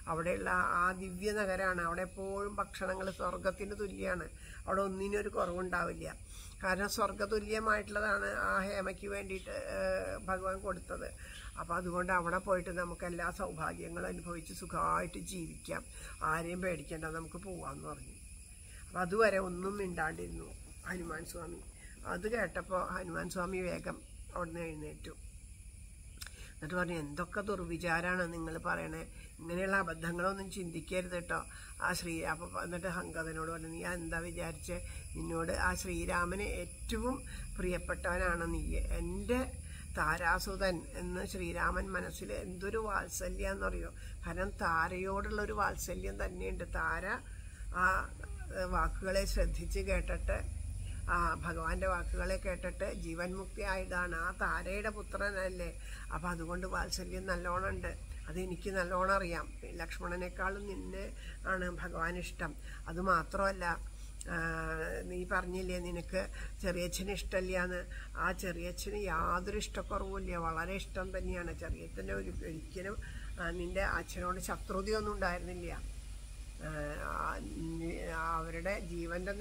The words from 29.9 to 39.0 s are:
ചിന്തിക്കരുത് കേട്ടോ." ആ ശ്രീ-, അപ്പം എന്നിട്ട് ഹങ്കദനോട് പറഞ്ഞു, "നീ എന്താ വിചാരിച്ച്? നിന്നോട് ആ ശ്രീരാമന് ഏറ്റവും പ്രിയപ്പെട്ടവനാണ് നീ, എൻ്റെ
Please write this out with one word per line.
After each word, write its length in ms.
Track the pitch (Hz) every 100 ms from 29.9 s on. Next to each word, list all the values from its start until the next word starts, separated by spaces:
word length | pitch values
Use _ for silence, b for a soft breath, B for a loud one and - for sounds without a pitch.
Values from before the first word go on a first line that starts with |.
| 160 165 175 185 196 190
ചിന്തിക്കരുത് 600 | 196 170 165 - 185 180
കേട്ടോ." 320 | 180 165 165 - B B B
ആ 120 | -
ശ്രീ-, 320 | 175 175 165 165
അപ്പം 380 | 156 175 185
എന്നിട്ട് 240 | 180 170 180
ഹങ്കദനോട് 640 | 175 170 165 160 160 160
പറഞ്ഞു, 160 | 165 160
"നീ 160 | 165
എന്താ 360 | 180 180 165 165
വിചാരിച്ച്? 540 | 170 165 165 156 - 180 B B B 156
നിന്നോട് 360 | 165 165 165
ആ 220 | - 180
ശ്രീരാമന് 680 | 180 185 170 170 180 175 190
ഏറ്റവും 840 | 208 180 175 - - 220 240 277 - B B -
പ്രിയപ്പെട്ടവനാണ് 960 | 180 170 170 175 185 180 185 170 170
നീ, 220 | 165 - -
എൻ്റെ 760 | - 165